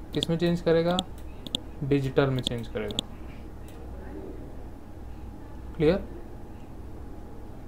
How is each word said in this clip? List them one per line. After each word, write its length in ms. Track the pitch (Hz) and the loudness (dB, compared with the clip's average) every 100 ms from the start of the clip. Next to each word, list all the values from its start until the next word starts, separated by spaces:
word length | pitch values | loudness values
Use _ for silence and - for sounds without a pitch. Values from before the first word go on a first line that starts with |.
| - | -2
किस 160 | 151 - | 0 2
में 80 | 165 | 4
change 240 | 170 170 | 4 4
करेगा? 360 | - 165 170 180 - - - - - - - - | 6 6 6 2 0 -6 -8 -8 -6 -6 -6 -4
Digital 460 | 139 143 135 143 139 | 4 4 6 6 6
में 120 | 127 | 6
change 260 | 117 120 113 | 2 0 -2
करेगा। 400 | 110 107 104 - - - - - - - - - - - - - - - - - - - - - - - - - - - - | -2 -2 -2 -4 -6 -8 -8 -10 -10 -10 -10 -8 -8 -8 -8 -8 -8 -8 -8 -8 -10 -10 -10 -10 -8 -8 -10 -10 -10 -6 6
Clear? 280 | 156 196 - - - - - - - - - - - - - - - - | 8 8 2 -6 -8 -8 -10 -10 -10 -10 -8 -8 -8 -10 -10 -10 -10 -10